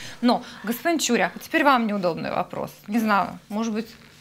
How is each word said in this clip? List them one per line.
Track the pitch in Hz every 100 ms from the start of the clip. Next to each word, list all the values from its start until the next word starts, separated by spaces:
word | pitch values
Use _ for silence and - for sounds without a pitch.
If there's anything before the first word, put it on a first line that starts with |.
| - -
Но, | 240 196 - -
господин | 208 240 339 320
Чуря, | - 220 175 -
теперь | - 320
вам | 285 247 226
неудобный | 202 175 160 -
вопрос. | - 180 - 147 - -
Не | 233
знаю, | 220 196 175 180 -
может | 208 226
быть, | 214 233 - - -